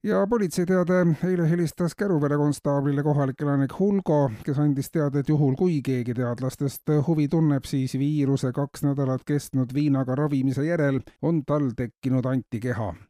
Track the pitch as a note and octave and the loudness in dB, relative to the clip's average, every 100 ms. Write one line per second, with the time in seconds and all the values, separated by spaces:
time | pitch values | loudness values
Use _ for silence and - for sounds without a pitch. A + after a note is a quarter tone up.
0 | G#3+ G#3+ G3+ A#3 F#3+ - F3 F#3 F3 F#3 | 0 0 2 0 0 -2 0 0 2 4
1 | F3 D3+ F3+ F3+ D#3+ F3 E3 - F3 - | 4 2 0 0 2 2 -2 -2 -4 -2
2 | G3+ E3 C#3+ D3 D3 C#3+ C#3+ C#3+ C#3 C#3+ | 0 2 2 2 2 0 0 0 0 0
3 | D3 D3 C3+ C3 D3 C#3 C3+ - G3 G3 | 2 2 0 -2 0 0 0 0 0 0
4 | F#3 D3+ C#3 G#2+ - C#3 D3 C#3 C3+ E3+ | 2 2 2 -2 -4 0 2 0 -2 -2
5 | D3 C#3+ C3+ D3+ C#3+ C3+ F3+ D#3 B2+ B2+ | 0 -2 0 2 2 2 0 0 -2 -4
6 | A#2 A#2+ B2 A#2 B2+ - C#3 - - D3+ | -2 -2 -2 -2 -6 -4 -6 -4 0 0
7 | C#3+ D#3 D3 E3 D#3+ C#3 - C#3 C3 C3 | 2 0 2 2 2 2 -2 -2 -2 -2
8 | C#3+ D3+ C#3 C#3 C3 B2 C#3+ - D3 C#3 | 0 0 2 2 0 -2 -6 -2 -2 0
9 | C3 C3 - D3 - C3+ B2 C3 D3+ C#3 | 0 -2 -2 -4 -2 -2 -2 0 2 2
10 | B2+ C3 D#3 C#3+ C3+ C3 D3+ E3+ C#3+ C3+ | 0 0 0 0 0 0 -2 0 0 0
11 | - _ D3 E3 - D3+ C#3 A2 A#2+ _ | -6 _ -2 -2 0 -2 -2 -4 -8 _
12 | - C3 B2+ C3 - A2+ B2 A2+ G#2 D#2 | -2 0 0 -4 -4 -6 -4 -4 -4 -8
13 | - | -18